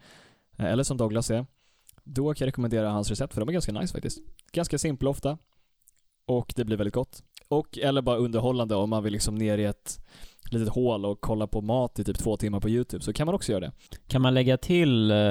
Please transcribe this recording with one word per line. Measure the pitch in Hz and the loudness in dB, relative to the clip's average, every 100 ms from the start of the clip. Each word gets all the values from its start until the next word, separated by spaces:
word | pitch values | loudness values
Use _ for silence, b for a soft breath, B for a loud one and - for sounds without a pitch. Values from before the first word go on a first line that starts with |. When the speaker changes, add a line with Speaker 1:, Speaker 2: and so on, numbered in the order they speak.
| b b b b b - | b b b b b -6
Speaker 1:
eh, | 104 | 0
eller | 117 | 0
som | 135 131 | 0 0
Douglas | 110 110 123 | 0 0 0
är, | 113 131 b b b b - | -2 -4 b b b b -20
då | - 135 147 | -8 -2 -2
kan | 147 135 | 0 -2
jag | |
rekommendera | 131 120 113 107 | 0 0 0 0
hans | 104 104 | 0 -2
recept, | 104 131 | -2 -4
för | - | -4
de | 107 | -2
är | |
ganska | 175 - | -2 -2
nice | 104 180 | -4 -4
faktiskt. | - - - - - _ | -4 -8 -8 -14 -20 _
Ganska | - 165 147 | -4 -2 -2
simpla | 160 135 135 | -2 -2 -2
ofta. | 139 139 156 _ _ _ _ _ _ _ _ - | -2 -4 -6 _ _ _ _ _ _ _ _ -2
Och | 123 117 - | -2 -2 -4
det | 110 | -2
blir | 107 | 0
väldigt | 104 | 0
gott. | 123 131 - - - - | -2 -4 -10 -20 -20 -2
Och, | 143 151 - | -2 -2 -2
eller | 139 135 | 0 0
bara | 123 120 | 0 0
underhållande | 123 113 123 127 113 104 | 0 0 0 0 0 0
om | 104 | 0
man | 110 | 0
vill | 107 | -2
liksom | 104 113 107 | -2 -2 0
ner | 107 104 | 0 0
i | 104 | 0
ett | 104 - - B B B B - | -4 -10 -14 B B B B -6
litet | 117 107 | -2 0
hål | 123 123 107 101 | 2 2 0 -2
och | 101 | -4
kolla | - 110 107 | -2 -2 -2
på | 110 | -2
mat | 104 127 123 - | 0 0 0 -2
i | |
typ | 101 92 | -2 -2
två | 113 104 | 0 0
timmar | 107 101 | 0 0
på | 104 | 2
YouTube, | 117 120 90 | 0 0 -4
så | - | -6
kan | 107 151 | -2 0
man | 196 | 0
också | - | 0
göra | 101 | -2
det. | 85 B B B - | -2 B B B -2
Speaker 2:
Kan | 131 | 2
man | 131 | 4
lägga | 127 127 127 | 6 4 2
till, | - 175 160 120 107 | 4 4 6 4 4
eh, | 104 104 | 6 6